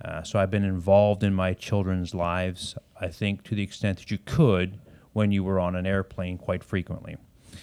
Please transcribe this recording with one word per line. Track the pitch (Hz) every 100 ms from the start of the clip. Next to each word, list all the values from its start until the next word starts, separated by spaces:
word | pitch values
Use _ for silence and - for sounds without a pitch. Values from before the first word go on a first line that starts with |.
Uh, | 85 80
so | 82 104
I've | 95
been | 104
involved | 98 92 90 101 104 98
in | 101
my | 95 92
children's | 92 - 101 92 92 87
lives, | 90 85 90 92 90 - - _ -
I | 90
think, | - 104 98
to | - 104
the |
extent | 98 - 104 92
that | -
you | 104 -
could | - 139 92 92 101 - - _
when | 110 104
you | 98
were | 95 95
on | 90 90
an | 95
airplane | 98 95 - 90 90
quite | - 90
frequently. | - 98 87 82 - 80 - _ - -